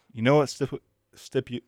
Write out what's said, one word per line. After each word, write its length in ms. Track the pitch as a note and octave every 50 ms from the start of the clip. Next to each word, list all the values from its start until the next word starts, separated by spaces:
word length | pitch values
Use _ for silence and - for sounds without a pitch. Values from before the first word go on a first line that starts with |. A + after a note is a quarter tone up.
| _ _ _
You 80 | A#2
know 160 | A2 B2+ C#3+
what 120 | D3+ D3 -
stipu-, 300 | - - C#3+ - C#3+ - - _ _ _ _ _ _
stipu-, 480 | - - - - C3+ B2 - A#2+ A#2+ -